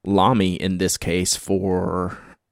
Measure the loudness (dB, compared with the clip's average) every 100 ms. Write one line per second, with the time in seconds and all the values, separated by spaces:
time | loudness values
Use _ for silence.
0 | 0 4 4 4 2 0 -2 0 -2 -2
1 | -2 -2 -2 -4 -2 -2 0 -2 -2 -2
2 | -4 -8 -18 -20 _